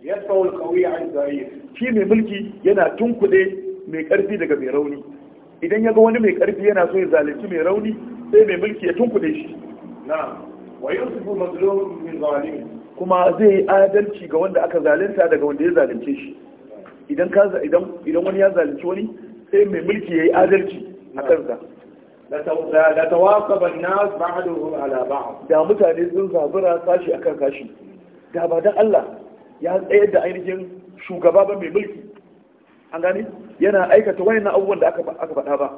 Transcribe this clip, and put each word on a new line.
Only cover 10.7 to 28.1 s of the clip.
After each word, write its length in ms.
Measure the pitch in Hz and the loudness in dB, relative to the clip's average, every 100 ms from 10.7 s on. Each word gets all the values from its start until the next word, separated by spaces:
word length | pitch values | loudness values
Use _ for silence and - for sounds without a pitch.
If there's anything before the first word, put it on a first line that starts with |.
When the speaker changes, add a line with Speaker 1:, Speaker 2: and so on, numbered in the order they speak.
| - | -14
Speaker 1:
Wa 100 | 135 | -6
yusifu 420 | 196 254 233 185 | -6 -6 -8 -8
mazlum 680 | 190 180 170 196 196 185 165 | -6 -6 -2 0 0 -4 -10
min 160 | 160 156 | -12 -6
zalim. 460 | 151 143 156 - - - - - | -2 -2 -4 -10 -14 -16 -20 -10
Speaker 2:
Kuma 360 | 180 185 180 175 | 0 2 2 4
zai 100 | 214 | 4
yi 160 | 196 190 | 4 4
adalci 600 | 196 196 202 202 - 170 | 4 6 4 0 -8 -4
ga 100 | 160 | -2
wanda 240 | 190 190 | 0 0
aka 160 | 170 170 | 0 0
zalunta 480 | 151 151 196 190 165 | 2 2 0 2 2
daga 140 | 151 147 | 4 0
wanda 180 | 143 | 0
ya 60 | 165 | 2
zalunce 440 | 170 131 117 131 | 4 2 -2 -6
shi. 220 | 139 - - - - - - - - - | -8 -8 -18 -20 -20 -20 -20 -20 -20 -8
Idan 220 | 285 - | -2 2
ka 180 | 202 202 | 4 4
za-, 140 | 180 | 2
idan, 220 | 147 170 190 - | 0 0 0 -8
idan 200 | 151 160 | -2 -2
wani 140 | 190 190 | 0 2
ya 100 | 196 | 4
zalunci 340 | 175 147 139 | 4 0 -2
wani, 240 | 175 190 220 - - - - | -6 -6 -8 -10 -18 -20 0
sai 140 | 196 | 2
mai 160 | 202 175 | 2 0
mulki 320 | 170 214 - 165 | -2 -4 0 2
ya 80 | |
yi 60 | 165 | 4
adalci 540 | 185 180 190 175 - - - - 135 | 4 4 4 0 -8 -14 -18 -14 -8
a 60 | |
kansa. 360 | 139 160 123 117 - - - - _ _ _ | 0 0 0 -10 -12 -20 -20 -20 _ _ _
Speaker 1:
La 80 | 151 | -8
taw-, 280 | 170 165 160 | -4 -4 2
la, 180 | 156 160 156 | 4 4 2
la 100 | 160 | 2
tawaqaba 600 | 170 190 208 202 196 175 | 4 4 4 2 0 0
an-nas 380 | 160 175 196 202 196 | -2 -4 0 -2 -2
ba'duhum 560 | 170 175 175 165 156 | -4 -4 -4 -6 -6
ala 300 | 151 139 131 127 | -6 -4 -4 -4
ba'd. 420 | 139 117 113 - | -6 -6 -14 2
Speaker 2:
Da 140 | 160 | 2
mutane 460 | 160 208 185 165 175 | 4 2 2 2 -2
sun 160 | 175 190 | -2 -2
zabura 480 | 175 147 196 185 170 175 | -2 0 0 0 0 0
sashi 260 | 175 156 | 0 0
akan 240 | - 170 139 | -2 -4 -2
sashi. 320 | 139 - 117 - - - - | -4 -4 -16 -20 -20 -20 -20